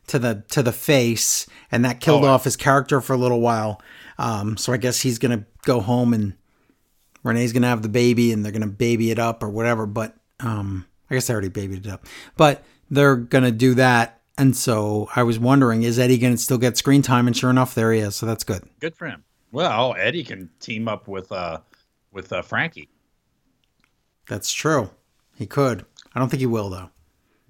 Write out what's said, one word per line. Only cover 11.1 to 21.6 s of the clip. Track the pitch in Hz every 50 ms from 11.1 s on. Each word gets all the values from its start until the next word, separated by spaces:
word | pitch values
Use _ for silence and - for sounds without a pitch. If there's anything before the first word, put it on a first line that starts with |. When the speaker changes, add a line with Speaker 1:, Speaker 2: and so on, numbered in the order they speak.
Speaker 1:
I | 135
guess | 127 123
they | - 117
already | 107 98 92
babied | 90 107 98 95 95 92 95
it | 104 90
up. | - - - - - - - -
But | - 160 147 135 - - _ _ _ _ -
they're | 135 139 143 139 135
gonna | 120 120 - - 135 127 123
do | 113 110 127 131 127
that. | 120 127 127 123 117 117 - - _ _ _ _ -
And | 139 135 123
so | - - 131 117 107 104 107 107 107 104 - -
I | 127 123
was | 117 117
wondering, | 110 117 123 135 139 131 120 113 113 117
is | 120 117 120
Eddie | 127 127 131
gonna | 117 120 127 120 117
still | - - 135 117
get | 123 123 110 -
screen | - 143 139 143 131
time? | - 127 123 120
And | 123 117
sure | - 131 127
enough, | 127 127 131 127 -
there | 120 113 113 113
he | 110
is. | 104 101 98
So | - 113
that's | 110 113 - -
good. | - 104 87 - - _ -
Speaker 2:
Good | - 170 165
for | - 175 147
him. | 95 73 _ _ _ _ _ _
Well, | - 135 175 165 110 110 127 127 107 90
Eddie | 95 113 151 175 139
can | - - - 92 82 _ _
team | - - 117 107 113
up | 110 104 101 _ -
with, | 98 95 92 - 104
uh, | 92 87 85 80 80